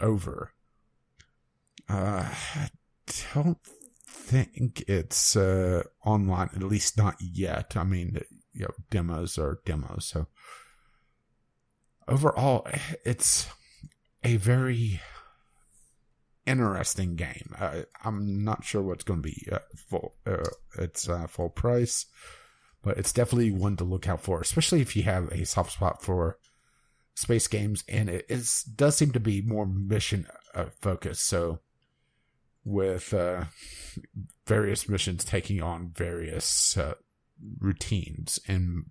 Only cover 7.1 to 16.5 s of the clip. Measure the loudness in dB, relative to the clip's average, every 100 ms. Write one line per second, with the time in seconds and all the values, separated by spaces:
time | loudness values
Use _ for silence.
7.1 | 2 -6 -4 -2 -2 -2 -2 0 0 0
8.1 | -4 -8 -16 _ -10 -8 -8 -4 -2 0
9.1 | -2 -4 -2 -2 -2 -4 -4 -4 -8 -6
10.1 | -4 -6 _ -20 -20 -20 _ _ _ _
11.1 | _ _ _ _ _ _ _ _ _ 0
12.1 | 2 4 4 4 4 0 -6 -6 -6 -2
13.1 | 0 2 2 0 -10 _ -20 -20 _ _
14.1 | _ 2 4 4 4 2 0 0 -2 -6
15.1 | -20 -20 _ _ _ _ _ _ _ _
16.1 | _ _ _ 0